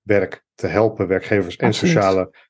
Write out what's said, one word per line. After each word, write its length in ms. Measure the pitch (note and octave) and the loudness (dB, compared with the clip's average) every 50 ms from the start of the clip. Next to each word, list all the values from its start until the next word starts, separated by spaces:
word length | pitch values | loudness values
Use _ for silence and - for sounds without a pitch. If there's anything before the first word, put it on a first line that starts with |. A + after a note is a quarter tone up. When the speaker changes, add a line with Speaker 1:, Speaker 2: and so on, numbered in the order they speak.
| _ | _
Speaker 1:
werk 420 | G2+ G#2 G2+ F#2 - - - _ _ _ | 0 0 0 0 -2 -6 -16 _ _ _
te 120 | - - | -8 -8
helpen, 400 | F2 E2 G2+ A2+ G#2+ - - G2 | -2 0 2 2 2 0 -2 -2
werkgevers 500 | F2 F#2+ F#2 - - G#2+ G2+ F2+ F2 - | -2 -2 -2 -2 0 -2 -2 -2 -2 -6
en 100 | - - | -2 -2
Speaker 2:
Absoluut. 280 | - - - - F3+ E3 | -2 -2 0 0 2 2
Speaker 1:
sociale 400 | A2+ G2 F#2+ F#2+ F#2 F2+ - _ - _ _ | 2 2 2 2 0 -2 -4 _ -20 _ _